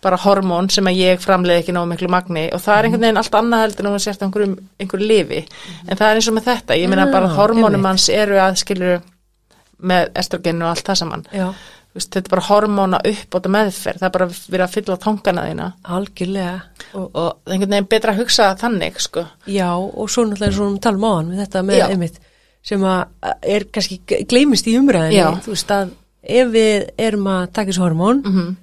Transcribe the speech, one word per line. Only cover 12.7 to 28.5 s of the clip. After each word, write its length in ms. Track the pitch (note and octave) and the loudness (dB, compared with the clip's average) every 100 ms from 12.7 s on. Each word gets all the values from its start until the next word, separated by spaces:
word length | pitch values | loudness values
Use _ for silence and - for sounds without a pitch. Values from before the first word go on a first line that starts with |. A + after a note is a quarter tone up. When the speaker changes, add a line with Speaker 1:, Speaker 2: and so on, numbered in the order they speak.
| G3+ F#3+ F#3 | 0 0 0
Speaker 1:
uppbóta 440 | - G#3 - F3+ F#3 | 0 -4 -6 -4 0
meðferð, 480 | G3 G#3+ F#3 - - | 0 0 -2 -8 -4
það 80 | F#3 | -2
er 40 | |
bara 160 | F3+ F3+ | 0 -2
verið 360 | F3 - F#3 | -4 -6 -2
að 120 | F3+ | -2
fylla 220 | G#3+ G#3 F#3 | -2 -4 -4
tankana 460 | G#3+ G#3 - F3 | -2 0 0 -2
þína. 300 | - E3 F#3 - | -4 -6 -8 -10
Speaker 2:
Algjörlega. 760 | - F3 G3+ - F3+ G3 F3 F#3 - _ - | -8 -6 -6 -8 -6 -4 -6 -8 -14 _ -16
Og 160 | G3 F#3 | -12 -8
Speaker 1:
Og 220 | - E3 - - | -4 -4 -6 -6
einhvern 240 | F#3+ G3 | -4 0
veginn 180 | G3+ G3 | 0 2
betra 240 | A3 A3 | 0 2
að 80 | G3+ | -2
hugsa 340 | A#3 - G3+ | 0 4 4
það 60 | F#3+ | 2
þannig, 400 | A#3+ G#3 E3 - | -2 -2 -4 -6
sko. 260 | - - E3 _ - | -8 -6 -8 _ -6
Speaker 2:
Já, 240 | G3 F3+ | -2 -2
og 340 | F3 F#3+ - G#3+ | -2 -4 -6 -4
svo 160 | - | 0
náttúrulega 240 | A3+ G3+ G3+ | 0 0 -2
eins 120 | G3 | 0
og 120 | G3+ | -2
við 80 | G3 | 0
talum 200 | A#3 G3 | -2 0
áðan 260 | A3 F#3 E3 | 0 0 -2
með 100 | F#3 G3+ | -6 -4
þetta 180 | F#3+ | -2
með 140 | F#3+ G3 | 2 2
Speaker 1:
Já. 100 | F3+ | 4
Speaker 2:
einmitt, 280 | F#3+ E3+ - _ _ _ _ | 0 -4 -8 _ _ _ _
sem 180 | - G3+ | -6 -2
að 260 | F#3+ F#3 - _ - - | 0 0 -4 _ -8 -6
er 220 | - G3+ G3+ | -2 -2 -2
kannski 280 | - G3 F#3+ - | -6 -6 -8 -6
g-, 180 | - - | -4 2
gleymist 400 | A#3+ D4 A#3 - | 4 4 2 2
í 100 | A#3 | 2
umræðinni, 380 | C#4 G3 D#3+ G#3 | 4 2 4 4
Speaker 1:
Já. 140 | E3 F3+ | 4 0
Speaker 2:
þú 100 | A3+ | -6
veist, 180 | G3 - | -8 -2
að 220 | G3+ F#3+ - _ _ | -2 -2 -8 _ _
ef 260 | - A#3 B3+ | -2 2 2
við 420 | A3+ A3 G#3 - - | 4 2 2 -2 -4
erum 260 | A3 G#3 F#3+ | -2 -2 -2
að 260 | F#3+ F3+ | -2 -2
taka 180 | G3+ G3 | -4 -4
þessu 100 | F3+ | 0
hormón, 400 | F3+ D#3+ F#3+ C4 | 0 2 2 2
Speaker 1:
Mhm. 340 | A#3 F#3+ F3 | 2 0 0